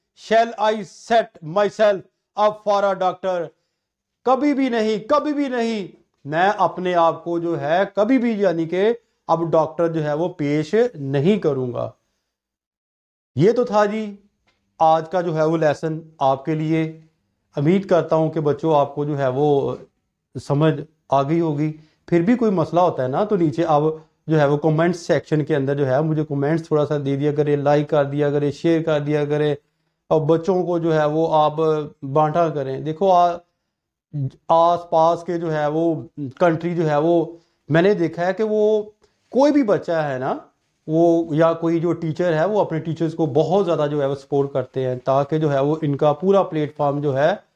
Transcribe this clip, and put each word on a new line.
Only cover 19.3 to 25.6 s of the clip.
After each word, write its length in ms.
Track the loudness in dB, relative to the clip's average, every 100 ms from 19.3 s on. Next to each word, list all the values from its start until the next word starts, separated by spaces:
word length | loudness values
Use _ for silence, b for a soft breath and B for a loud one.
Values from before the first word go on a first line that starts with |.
वो 480 | 0 2 2 0 -6 -14 _ _ _ _ -12
समझ 420 | -4 2 2 0 -8 _ _
आ 100 | 0
गई 160 | 2 0
होगी। 360 | 0 -2 -4 -6 B B -2
फिर 140 | 0
भी 140 | 2 2
कोई 140 | 2
मसला 320 | 0 0 2
होता 200 | 0 0
है 60 | -2
ना 160 | -2
तो 120 | -2 0
नीचे 260 | 0 0
आप 420 | 0 2 0 -4 -12 _ -2
जो 80 | 2
है 120 | 2
वो 80 | 2
कमेंट 380 | 0 2 0
सेक्शन 500 | -2 -2 -2 0 -2
के 100 | 0
अंदर 200 | -2